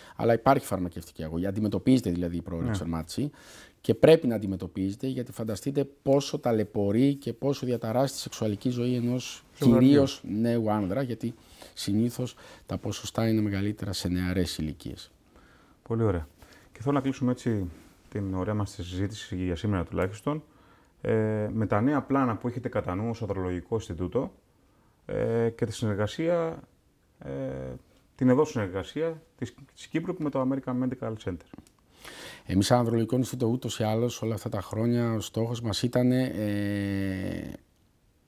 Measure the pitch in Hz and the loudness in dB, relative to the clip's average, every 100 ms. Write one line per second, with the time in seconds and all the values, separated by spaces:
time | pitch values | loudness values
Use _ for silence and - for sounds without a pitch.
0 | - - 117 117 139 120 - 95 90 87 | -16 -2 2 4 6 4 2 -2 -4 -6
1 | 85 - 80 82 95 101 107 101 107 131 | -14 -10 -6 -4 -2 0 0 2 4 4
2 | 104 87 87 85 - 85 82 101 85 82 | 4 0 0 -4 -6 -4 -2 -2 -2 -4
3 | 80 - 143 - - - - _ - 110 | -4 -4 -6 -6 -20 -20 -20 _ 0 6
4 | 147 160 143 113 101 92 90 - 95 101 | 8 8 6 -2 -2 -4 -6 -4 -4 -2
5 | 131 131 120 - 110 104 - 143 139 - | -6 -6 -8 -8 -6 -4 -4 -2 -2 -4
6 | - 139 139 147 135 113 104 - 101 107 | 2 2 2 -2 0 2 0 0 2 4
7 | 139 139 123 113 139 143 127 120 117 113 | 4 2 -4 -4 -2 -2 -2 -4 0 2
8 | 135 - - - 110 101 131 123 123 123 | 2 0 -10 -2 -2 0 -2 0 0 0
9 | 120 123 - - - - 135 117 131 143 | 0 -2 -4 -12 -16 0 6 8 8 8
10 | 135 - - 101 117 117 107 107 107 107 | 6 0 -6 -2 0 2 2 2 0 -2
11 | 135 117 117 - - - - - - 101 | -2 -4 -6 -8 -18 -20 -20 -10 -2 2
12 | 117 117 123 - - - - 101 110 104 | 2 0 -6 -8 -20 -18 -8 -6 -6 -8
13 | - - 113 110 107 98 101 104 104 92 | -6 0 2 2 2 0 -2 -4 -6 -4
14 | 90 90 90 92 87 - 78 71 69 64 | 0 0 0 0 0 -2 -6 -6 -10 -12
15 | - _ _ - - - _ _ - 113 | -16 _ _ -20 -20 -20 _ _ -6 0
16 | 110 87 78 - - - - - 123 143 | 2 0 -4 -14 -20 -20 -20 -8 0 0
17 | 135 131 127 123 - 107 90 - - - | 0 0 0 0 0 0 -2 -8 -20 -20
18 | - 107 98 92 92 107 101 - 87 90 | -10 -6 -2 -2 0 0 -2 -6 -8 -4
19 | 98 107 - 90 92 85 107 95 82 85 | -4 -4 -8 -4 -2 0 0 0 0 -2
20 | 95 104 - 151 - - - - _ _ | -2 -2 -4 -4 -6 -20 -20 -20 _ _
21 | - 110 110 107 104 110 104 104 123 147 | 0 2 2 0 -2 0 2 2 4 2
22 | - 135 131 107 123 120 - 110 98 92 | 2 2 2 0 -4 -4 -4 -4 -2 -2
23 | 113 113 101 95 90 90 - 113 - 82 | -2 -4 -4 -2 -2 -4 -2 -4 -4 -6
24 | 90 117 170 - _ _ _ _ _ _ | -2 -2 -4 -8 _ _ _ _ _ _
25 | - 104 113 117 117 113 110 107 110 101 | -6 -2 0 2 0 0 -4 -2 -2 0
26 | 104 - 165 170 165 - - _ _ _ | -2 0 0 0 0 -6 -14 _ _ _
27 | _ - - 69 135 67 65 64 _ _ | _ -16 -10 -8 -6 -8 -8 -10 _ _
28 | _ - 127 127 151 120 101 95 95 147 | _ 0 4 6 4 0 -2 -4 -6 -4
29 | 165 160 - - 120 - - - - 156 | -4 -6 -14 -10 -10 -10 -20 -20 -6 -4
30 | 170 170 151 135 131 139 131 123 127 127 | -4 -4 -2 0 0 -2 -2 -2 -2 -2
31 | 117 110 - 87 - - - _ _ - | -6 -6 -6 -8 -10 -20 -20 _ _ -20
32 | - - - - - 92 101 123 117 113 | -20 -16 -16 -14 0 2 6 4 4 2
33 | 110 127 120 127 120 123 120 - 107 110 | 2 0 0 0 0 0 -2 -2 0 2
34 | 120 113 113 110 - 104 95 104 117 120 | 0 -2 -4 -4 -4 -6 -6 -2 2 2
35 | 117 113 98 - 113 120 117 101 123 123 | 2 -2 -4 -2 -2 -2 -4 -2 0 4
36 | 127 127 131 92 104 101 101 101 101 98 | 4 4 2 -2 -2 0 0 -2 -2 -2
37 | 98 95 95 85 71 - _ _ _ _ | -2 -4 -4 -6 -8 -12 _ _ _ _
38 | _ _ | _ _